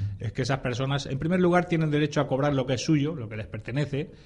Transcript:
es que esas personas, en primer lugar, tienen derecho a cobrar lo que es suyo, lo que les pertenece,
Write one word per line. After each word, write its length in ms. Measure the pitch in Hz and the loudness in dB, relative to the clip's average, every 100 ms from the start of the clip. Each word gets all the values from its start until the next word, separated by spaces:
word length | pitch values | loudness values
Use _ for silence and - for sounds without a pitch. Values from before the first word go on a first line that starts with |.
| - 101 | -6 -6
es 120 | 117 | -6
que 120 | - | -4
esas 160 | 123 135 | -2 -2
personas, 480 | 131 117 135 143 - | -2 -2 -2 -2 -4
en 100 | 135 | -4
primer 220 | 160 185 | 0 2
lugar, 260 | 180 175 175 | 4 4 4
tienen 240 | 165 156 | 2 2
derecho 320 | 147 151 151 | 2 2 0
a 60 | 139 | 0
cobrar 260 | 135 147 | 2 2
lo 140 | 135 127 | 2 0
que 80 | 127 | 0
es 60 | |
suyo, 320 | - 156 143 165 | 4 4 2 -2
lo 120 | 110 | -8
que 100 | 110 | -8
les 100 | 104 | -8
pertenece, 640 | 110 107 127 147 135 156 - | -10 -6 -4 -2 -4 -6 -10